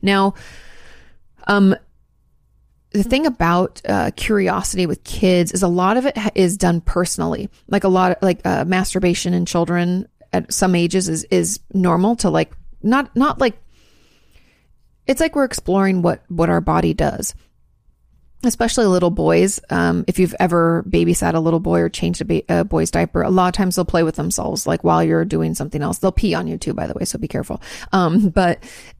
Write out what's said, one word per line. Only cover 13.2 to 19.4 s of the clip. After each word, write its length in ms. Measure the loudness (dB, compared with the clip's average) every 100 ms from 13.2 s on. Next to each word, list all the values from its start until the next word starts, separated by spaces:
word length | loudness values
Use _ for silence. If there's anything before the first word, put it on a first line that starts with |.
| 0 2
like, 200 | 0 -2 -18 _ _ _ _ _ _ -20 _ _ _ _ _ _ -4
it's 140 | 0
like 160 | 0 0
we're 80 |
exploring 560 | -2 -2 -2 2 2 2
what, 220 | 0 -2 -6
what 200 | -2 0
our 140 | 0
body 320 | 0 0 0
does. 400 | 0 -2 -2 -8 -12 _ _ _ _ _ _ _ _ _ -4
Especially 400 | -4 0 -2 2
little 260 | 2 4 2
boys. 480 | 2 2 4